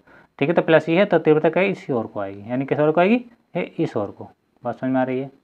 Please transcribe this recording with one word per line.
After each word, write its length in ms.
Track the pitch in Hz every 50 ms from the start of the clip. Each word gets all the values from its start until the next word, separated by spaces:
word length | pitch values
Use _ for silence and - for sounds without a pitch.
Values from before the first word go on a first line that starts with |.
| _ _ - - _ _ _ -
ठीक 100 | 139 147
है, 60 | 175
तो 80 | 180 160
प्लस 260 | 165 160 156 - -
ये 100 | 165 175
है 60 | 202
तो 140 | 202 180 165
तीव्रता 280 | 156 156 156 151 156 165
क्या 140 | 156 175 190
है? 80 | 196
इसी 220 | 185 180 - - 139
ओर 140 | 117 107
को 140 | 107 - 104
आएगी, 300 | 101 98 98 101 101 113
यानी 140 | 123 131 139
किस 160 | 135 139 131
ओर 100 | 151 156
को 100 | 151 165
आएगी? 240 | 175 196 233 254 247 - - _ _ _ -
ये 60 | 170 180 - - -
इस 180 | 165 - -
ओर 100 | 117 101 98
को। 220 | 101 - 107 - - _ _ _ _ _ -
बात 140 | 123 117
समझ 140 | - 131 131
में 100 | 131 131
आ 40 | 127
रही 140 | 131 127 127
है? 120 | 139 139 - _